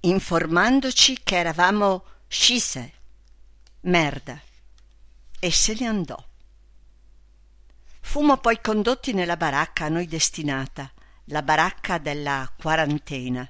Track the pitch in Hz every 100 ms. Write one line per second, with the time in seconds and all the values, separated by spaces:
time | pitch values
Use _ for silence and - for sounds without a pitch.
0 | 180 196 - 170 156 170 214 269 262 -
1 | - 254 - 180 170 160 180 208 202 185
2 | - - - - - 240 - 135 120 -
3 | - - - - - - - - 180 175
4 | 151 135 - 120 - - - - - -
5 | - - - - 180 - - 220 240 214
6 | 156 123 - - - - - - - -
7 | - - - - - - - - - -
8 | - 294 294 262 233 226 - 214 208 262
9 | - 196 175 170 160 139 160 - 156 165
10 | 175 170 - - 151 135 131 - 135 -
11 | - - - 151 147 156 175 - - 175
12 | 151 147 143 139 131 - 160 160 151 147
13 | - 139 127 123